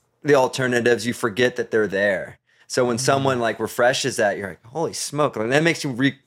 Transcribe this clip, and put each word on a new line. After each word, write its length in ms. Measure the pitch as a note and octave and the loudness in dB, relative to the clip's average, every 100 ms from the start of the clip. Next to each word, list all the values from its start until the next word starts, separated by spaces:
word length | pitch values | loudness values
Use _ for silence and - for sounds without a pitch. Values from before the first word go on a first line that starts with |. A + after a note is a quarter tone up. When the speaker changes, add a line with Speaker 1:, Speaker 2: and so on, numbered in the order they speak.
| _ _ | _ _
Speaker 1:
the 100 | D3 | 2
alternatives, 720 | C#3+ B2+ - B2+ A#2+ A#2 A2+ A#2 | 4 4 0 0 2 2 2 0
you 60 | |
forget 440 | A#2 A#2+ G2+ B2 B2 | -2 -4 0 0 0
that 140 | A2+ | -2
they're 160 | A2+ G#2 | 0 0
there. 520 | F#2+ G2+ F2+ C#2 - _ _ _ | 2 0 0 -6 -16 _ _ _
So 180 | - | 0
when 120 | B2 A#2+ | 0 0
Speaker 2:
Mm. 40 | |
Speaker 1:
someone, 380 | C3 C#3 C3+ B2+ | 0 2 0 0
like, 200 | A2+ G#2+ | -2 -2
refreshes 560 | G#2+ - B2 C3+ C3+ A2+ | -6 2 2 2 -2 0
that, 200 | G#2 F#2+ | 0 0
you're 100 | G2 | -6
like, 160 | E2 A#2 | -10 -12
"Holy 260 | D3+ D3 | -6 -6
smoke." 440 | - - C#3+ C#3+ A2 | -6 -6 -2 -2 -2
And 160 | A2+ | 0
that 100 | C#3+ | 2
makes 220 | E3 D#3+ | 2 -2
you 60 | D3 | -6
re-, 280 | A#2 C3+ C3+ | -2 -2 -2